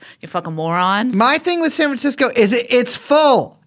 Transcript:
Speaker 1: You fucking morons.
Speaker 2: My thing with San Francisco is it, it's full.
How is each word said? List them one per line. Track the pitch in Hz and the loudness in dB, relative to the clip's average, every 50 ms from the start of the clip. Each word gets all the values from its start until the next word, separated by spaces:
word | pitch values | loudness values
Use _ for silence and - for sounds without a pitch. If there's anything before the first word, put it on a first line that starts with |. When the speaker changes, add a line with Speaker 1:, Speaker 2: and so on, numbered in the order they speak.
| - - - _ | -20 -20 -20 _
Speaker 1:
You | - - | -20 -8
fucking | - 180 170 165 160 | -8 -8 -6 -6 -8
morons. | 160 160 165 170 175 180 185 196 208 214 254 240 | -6 -4 -2 -2 0 0 0 0 0 -2 0 0
Speaker 2:
My | 196 226 254 294 311 | 2 2 2 2 0
thing | - 349 349 339 | 0 -2 -2 -2
with | 330 302 - | -2 -2 -2
San | - 311 294 | 0 -2 -2
Francisco | 277 233 - 285 269 - 277 233 - | -2 -2 -4 -4 -2 0 -2 -2 2
is | 240 214 190 240 | 2 2 2 2
it, | 240 240 - | -2 -2 0
it's | 254 247 240 240 - | 0 0 0 0 -4
full. | - - - 285 302 311 285 254 190 123 - - _ _ | -8 -2 0 2 2 4 4 4 2 2 -2 -10 _ _